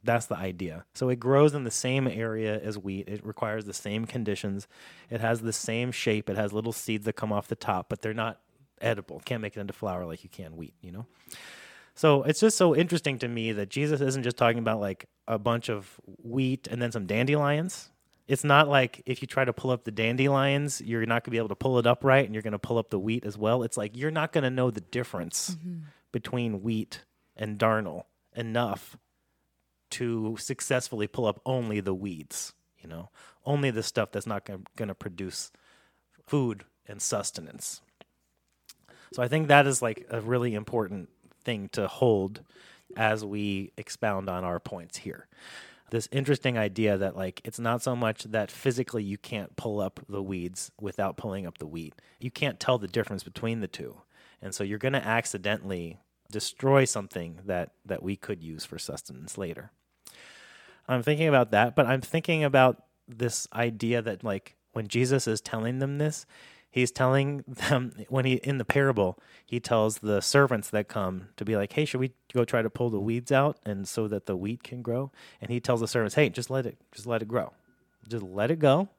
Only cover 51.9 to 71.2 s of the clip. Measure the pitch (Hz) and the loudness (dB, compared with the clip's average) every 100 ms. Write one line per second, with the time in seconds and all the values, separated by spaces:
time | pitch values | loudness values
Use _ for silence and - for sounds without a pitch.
51.9 | - _ _ 123 - 147 - - 127 98 | -16 _ _ -12 -2 -4 -2 0 0 0
52.9 | 113 104 98 - - 113 113 98 - 64 | -2 -2 -6 -10 -6 -4 -4 -6 -8 -14
53.9 | - _ _ - _ 98 92 98 107 131 | -14 _ _ -20 _ -12 -6 -4 -2 0
54.9 | 135 107 113 - 104 95 107 95 92 85 | 0 2 0 0 -4 -2 -2 -4 -6 -8
55.9 | 80 _ _ _ 107 - - 135 139 131 | -12 _ _ _ -8 -8 -2 6 6 6
56.9 | - 95 92 85 82 98 90 87 _ - | 0 -6 -8 -10 -12 -4 -4 -4 _ -8
57.9 | 95 95 98 - 95 80 78 - 80 - | -6 -4 -6 -6 -8 -8 -12 -12 -10 -10
58.9 | 71 - 65 80 - 92 82 - _ _ | -10 -12 -16 -14 -8 -8 -8 -14 _ _
59.9 | _ - - - - - - - - - | _ -20 -20 -20 -20 -20 -20 -20 -20 -4
60.9 | 127 117 151 160 139 120 104 120 123 123 | 0 2 2 6 6 6 6 4 4 4
61.9 | 131 - 165 165 160 147 135 127 - _ | 2 0 -4 0 2 4 8 8 6 _
62.9 | _ - 117 120 - - 117 120 110 113 | _ -20 -4 -2 -2 -6 -2 -2 0 0
63.9 | 120 113 95 113 98 - _ _ 117 107 | 0 -2 -6 -4 -6 -8 _ _ -8 -2
64.9 | 120 127 135 117 110 - 113 110 127 135 | 0 4 2 2 -2 -2 -4 -4 -2 -2
65.9 | 143 151 151 - - - - _ - 123 | 0 -2 -2 -14 -20 -20 -20 _ 0 0
66.9 | - 131 135 139 143 - 127 - 139 123 | 4 4 4 2 -2 -10 -6 0 0 0
67.9 | - 110 135 131 127 - 139 120 143 139 | -8 -4 0 2 2 0 -2 0 4 4
68.9 | 113 92 90 - - _ 120 - 117 110 | 4 2 2 -14 -20 _ -6 2 4 4
69.9 | 107 107 104 - 143 139 117 101 107 101 | 2 0 2 6 6 6 4 0 -2 -2
70.9 | 110 95 92 | -2 -2 -4